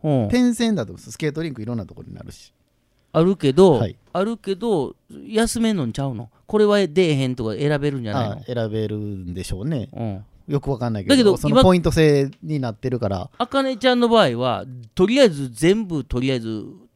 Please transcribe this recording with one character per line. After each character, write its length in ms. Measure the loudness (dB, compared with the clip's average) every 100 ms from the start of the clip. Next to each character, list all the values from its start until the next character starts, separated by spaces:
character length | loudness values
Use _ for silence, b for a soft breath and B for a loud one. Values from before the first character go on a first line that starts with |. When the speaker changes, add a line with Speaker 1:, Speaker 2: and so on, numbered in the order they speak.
Speaker 1:
う 60 | -2
ん。 160 | 0 2
Speaker 2:
転 260 | 2 2
戦 200 | 0 -2
だ 100 | -2
と 80 | -4
思 60 | -10
い 20 |
ま 40 |
す。 80 | -18
ス 60 | -8
ケ 120 | -6
ー 20 |
ト 100 | -6
リ 80 | -8
ン 40 |
ク 80 | -8
い 20 |
ろ 100 | -8
ん 40 | -8
な 80 | -10
と 80 |
こ 80 | -14
ろ 60 | -18
に 60 |
な 80 | -18
る 80 | -18
し。 220 | -20 -20 _ _ _ _ _ _
Speaker 1:
あ 100 | 0
る 140 | 2 2
け 160 | 2
ど、 200 | 6 6
Speaker 2:
は 140 | 6 0
い。 80 | -6 _
Speaker 1:
あ 100 | -4
る 140 | -4 -4
け 180 | -6
ど、 400 | -6 -2 -2 -4 -10 _ -20 -6
休 340 | -2 -2 0
め 120 | -2
ん 40 | 0
の 100 | -4
ん 60 |
ち 80 | -4
ゃ 40 |
う 100 | -6
の？ 160 | -8 -14 _ -4
こ 120 | 2
れ 60 |
は 140 | 4 4 2
出 240 | 2 2
え 20 |
へ 120 | 2 0
ん 80 |
と 100 | -2 -6
か 80 |
選 260 | -2 -2 0
べ 100 | -2
る 100 | -4
ん 40 |
じ 60 | -4
ゃ 20 |
な 140 | -4 -4
い 20 |
の？ 60 | -6
Speaker 2:
あ、 40 |
選 260 | -4 -2 -2
べ 160 | -2 -4
る 100 | -4
ん 340 | -6 -8 -10
で 100 | -8
し 100 | -8
ょ 100 | -6
う 60 | -4
ね。 200 | -6 -6
Speaker 1:
う 120 | -8
ん。 200 | -8 -8 -12 -20 -4
Speaker 2:
よ 120 | -4
く 100 | -2
わ 80 | -4
か 120 | -2
ん 20 |
な 80 | -2
い 40 |
け 40 | 2
ど、 60 |
Speaker 1:
だ 20 | 4
け 80 |
ど、 120 | 4 2
Speaker 2:
そ 120 | 2
の 140 | 6
ポ 120 | 6
イ 40 | 4
ン 40 |
ト 80 | 2
制 400 | 4 4 4 0 -6
に 180 | -8 -6
な 120 | -6
っ 20 |
て 160 | -6 -6
る 100 | -4
か 80 | -2
ら。 80 | -4
Speaker 1:
今、 140 | -6 -8
あ 80 | -4
か 160 | -2
ね 140 | -2 0
ち 100 | 0
ゃ 60 |
ん 60 | 2
の 80 | 4
場 140 | 4
合 160 | 4 0
は、 260 | -2 -4 -6 -16 -8
と 120 | 0 2
り 140 | 6
あ 40 |
え 40 | 4
ず 180 | 4 -8
全 380 | 0 2 2 -2
部、 180 | -6
と 160 | -4 -2
り 100 | -2
あ 60 | -2
え 40 |
ず、 260 | -4 -8 -10 -16 _